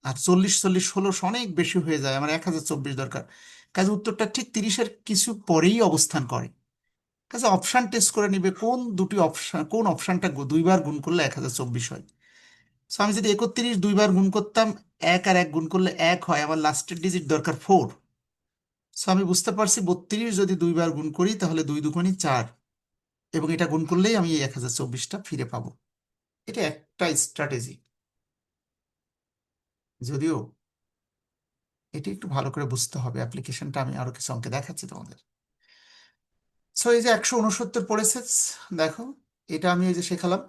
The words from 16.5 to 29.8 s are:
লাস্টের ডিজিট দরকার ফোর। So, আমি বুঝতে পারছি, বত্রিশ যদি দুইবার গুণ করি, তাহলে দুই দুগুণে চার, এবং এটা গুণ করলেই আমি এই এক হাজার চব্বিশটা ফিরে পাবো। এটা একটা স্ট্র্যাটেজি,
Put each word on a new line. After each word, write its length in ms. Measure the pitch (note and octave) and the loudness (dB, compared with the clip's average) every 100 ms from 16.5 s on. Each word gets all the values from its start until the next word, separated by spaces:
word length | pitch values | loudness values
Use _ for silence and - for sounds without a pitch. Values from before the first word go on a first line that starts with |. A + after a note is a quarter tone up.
| D#3+ | 0
লাস্টের 400 | D3+ D3 - F3 | 0 0 -4 -4
ডিজিট 280 | F3+ F3+ C#3+ | -2 -2 0
দরকার 300 | D#3 D#3+ D#3+ | 0 0 -4
ফোর। 320 | - F#3 B2 - _ _ _ _ _ _ _ _ _ - | 4 4 4 -6 _ _ _ _ _ _ _ _ _ -6
So, 140 | - | 2
আমি 140 | F#3 | 2
বুঝতে 280 | F#3 F3+ - | 4 2 0
পারছি, 280 | F#3+ G#3+ - | 0 2 2
বত্রিশ 560 | F3+ F3+ - G#3+ A#3 F#3+ | 2 0 -2 -4 -2 0
যদি 180 | F#3+ | 0
দুইবার 360 | F#3 E3+ E3 E3 | 2 2 2 0
গুণ 220 | D3 D3+ | -2 -4
করি, 220 | D3+ F#3 | 0 0
তাহলে 300 | G#3+ F3 D#3+ | 0 -2 0
দুই 160 | D3 D3 | -2 -2
দুগুণে 340 | D3+ E3 F3+ | -2 0 0
চার, 300 | F#3+ D#3 C3 A2 - _ _ _ _ _ _ _ | 0 0 0 -2 -8 _ _ _ _ _ _ _
এবং 200 | D#3+ D#3 | -4 -2
এটা 120 | E3 E3+ | 0 0
গুণ 180 | D#3 | 0
করলেই 320 | D3+ F3+ G3+ A3 | 0 2 4 2
আমি 140 | E3+ | 2
এই 100 | D#3 | 0
এক 120 | C3+ | -2
হাজার 160 | C3 B2 | -4 -6
চব্বিশটা 520 | A#2+ B2+ B2+ - - - | -4 -6 -6 -8 -10 -8
ফিরে 180 | C3+ | -8
পাবো। 320 | A#2+ A#2 A#2 - _ _ _ _ _ _ - | -6 -8 -10 -16 _ _ _ _ _ _ -10
এটা 140 | A3+ | -4
একটা 540 | D#3 D3+ _ - F3 D3+ | -4 -6 _ -4 -2 0
স্ট্র্যাটেজি, 600 | - - C#3+ B2+ A#2+ - _ _ _ _ _ _ _ _ _ _ _ _ _ _ _ _ _ _ _ _ | -2 -4 -4 -4 -8 -14 _ _ _ _ _ _ _ _ _ _ _ _ _ _ _ _ _ _ _ _